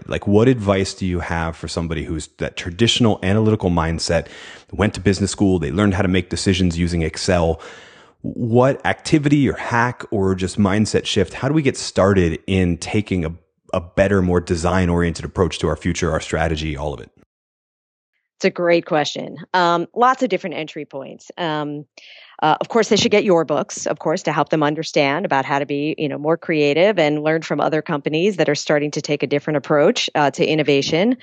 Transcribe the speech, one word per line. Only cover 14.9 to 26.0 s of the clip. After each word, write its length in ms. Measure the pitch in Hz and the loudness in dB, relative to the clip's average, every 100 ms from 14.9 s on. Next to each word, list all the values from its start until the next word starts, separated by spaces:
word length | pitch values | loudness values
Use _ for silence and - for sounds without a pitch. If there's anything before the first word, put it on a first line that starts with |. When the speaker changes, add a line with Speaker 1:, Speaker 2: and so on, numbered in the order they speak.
| 85 87 80 76 | 2 0 -2 -6
Speaker 1:
approach 340 | - 87 - | -2 -2 0
to 80 | 85 | -2
our 80 | 78 | -2
future, 360 | 90 82 85 | -4 -2 -2
our 100 | 78 | -2
strategy, 560 | - 82 80 78 78 69 | -2 -2 -2 -2 -6 -6
all 160 | 76 | -8
of 80 | 62 | -10
it? 100 | 57 _ _ _ _ _ _ _ _ _ _ _ _ - | -14 _ _ _ _ _ _ _ _ _ _ _ _ -2
Speaker 2:
It's 80 | 190 | -2
a 60 | |
great 340 | 185 170 170 - | 0 2 2 2
question. 520 | 156 165 - - 156 - 185 | -2 -2 -6 -10 -14 -4 0
Um, 320 | 175 170 170 - | 2 2 -2 0
lots 260 | 247 262 | 2 2
of 80 | 262 | 0
different 260 | 185 185 139 | -2 -4 -8
entry 300 | 156 160 147 | -10 -12 -14
points. 460 | 139 135 123 - - | -14 -16 -18 -16 -6
Um, 460 | 170 151 147 147 151 _ - - - - | -4 -4 -4 -8 -12 _ -20 -20 -18 -2
uh, 120 | 156 - | 2 2
of 80 | - | 0
course, 200 | 233 202 | 0 2
they 60 | 202 | 2
should 140 | 233 | 2
get 140 | 208 | 2
your 200 | 208 170 156 | 4 2 2
books, 420 | 143 - - - | -2 -4 -6 -6
of 100 | - | -4
course, 240 | 165 160 | -2 -2
to 100 | - | -2
help 180 | 151 147 | -2 0
them 120 | 160 | 2
understand 640 | 147 160 160 165 139 147 190 | 0 0 -2 0 0 0 0
about 180 | 139 | -2
how 140 | 135 139 | 0 -2
to 80 | 139 | -2
be, 300 | 143 151 | -4 -4
you 100 | - | -2